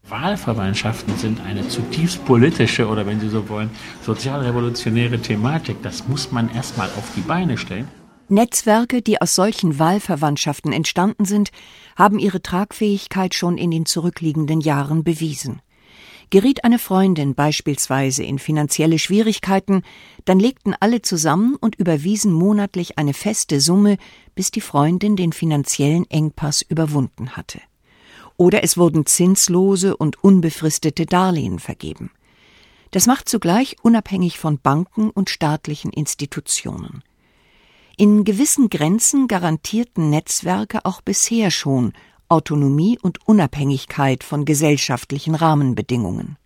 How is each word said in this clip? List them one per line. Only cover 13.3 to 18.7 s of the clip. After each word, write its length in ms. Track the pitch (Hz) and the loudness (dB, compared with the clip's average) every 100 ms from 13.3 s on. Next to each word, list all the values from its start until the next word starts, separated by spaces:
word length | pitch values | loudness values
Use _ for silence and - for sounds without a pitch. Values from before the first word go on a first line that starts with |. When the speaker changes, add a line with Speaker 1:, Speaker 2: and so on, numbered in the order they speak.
Speaker 2:
schon 240 | - 175 175 | -2 -2 0
in 140 | 175 | 0
den 140 | 165 160 | -2 -2
zurückliegenden 760 | - 170 - 165 151 147 160 | -2 -2 -2 -4 -2 0 0
Jahren 460 | 151 143 139 160 156 | 0 -2 0 -2 0
bewiesen. 560 | 160 160 143 - - _ _ _ - - - _ | -2 -4 -6 -10 -10 _ _ _ -20 -20 -20 _
Geriet 360 | 190 226 269 233 | 2 2 0 0
eine 120 | 240 | 0
Freundin 580 | - 190 190 165 139 131 | 0 0 2 0 -2 0
beispielsweise 920 | 147 147 - 143 - 135 135 135 - | -2 -2 -4 -6 -2 -2 -2 -4 -6
in 120 | 139 | -6
finanzielle 640 | - 151 147 | -4 -2 -2